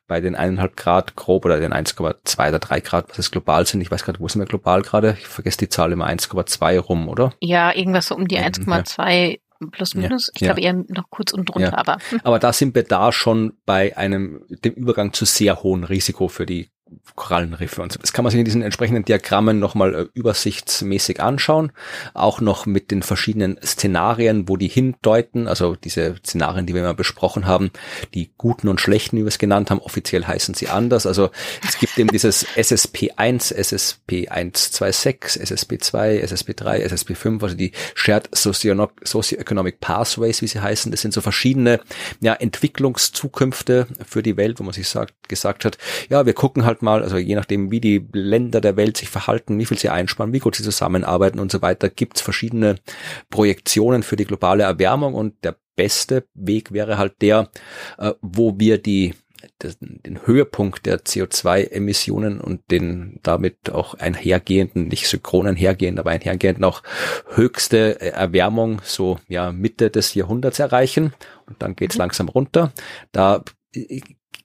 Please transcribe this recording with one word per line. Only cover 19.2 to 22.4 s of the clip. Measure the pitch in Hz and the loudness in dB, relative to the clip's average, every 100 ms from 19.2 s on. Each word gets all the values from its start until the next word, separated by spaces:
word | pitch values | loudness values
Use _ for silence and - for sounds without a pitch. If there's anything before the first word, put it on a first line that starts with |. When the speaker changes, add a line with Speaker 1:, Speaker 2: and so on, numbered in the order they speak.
| - 101 110 107 | 2 2 4 4
Speaker 1:
nochmal, | 98 110 95 78 | 2 2 2 2
äh, | 87 | -4
übersichtsmäßig | 127 117 101 107 - - - 101 98 - - | -2 0 0 0 -4 -4 -4 -2 0 -2 0
anschauen. | 107 139 - 156 156 - - - - | 0 0 2 2 2 -4 -16 -14 -12
Auch | - 104 - | 0 2 2